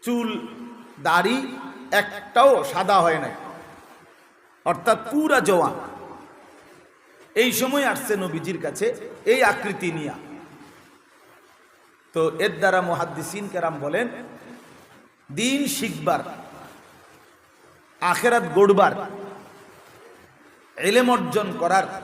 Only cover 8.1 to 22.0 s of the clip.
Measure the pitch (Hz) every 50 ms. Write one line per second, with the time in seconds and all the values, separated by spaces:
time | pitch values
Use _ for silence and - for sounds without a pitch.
8.1 | 214 185 185 180 160 165 165 165 190 160 135 151 - - 202 226 247 - - -
9.1 | - - - - 226 262 254 214 202 - - 202 196 - 185 175 160 160 151 139
10.1 | 113 - - - 151 - - - - - - - - - - - _ _ _ _
11.1 | _ _ _ _ - _ _ _ _ _ _ _ _ _ _ _ _ _ _ _
12.1 | _ 165 160 160 156 160 190 208 175 - 202 190 180 185 180 175 170 - 170 165
13.1 | 143 147 160 - 175 202 202 196 - 180 170 165 156 147 143 147 151 196 247 240
14.1 | 240 - 247 - - - - - - - - - - - - _ - - _ _
15.1 | _ _ _ _ 143 147 226 254 269 285 285 254 - - 190 226 165 156 151 175
16.1 | 165 139 - - - - - - - - - - - - - - - - - -
17.1 | - - _ _ _ _ _ _ _ _ _ - _ _ _ _ _ _ - 180
18.1 | 180 - - 240 233 240 196 170 151 175 202 202 202 - 202 160 - - 185 -
19.1 | 202 - - - - - - - - - - - - - - - - - - -
20.1 | - - - - _ _ _ - _ _ _ _ _ - - 180 208 240 254 247
21.1 | 247 233 190 165 156 208 208 190 180 - 165 170 185 190 185 - 190 190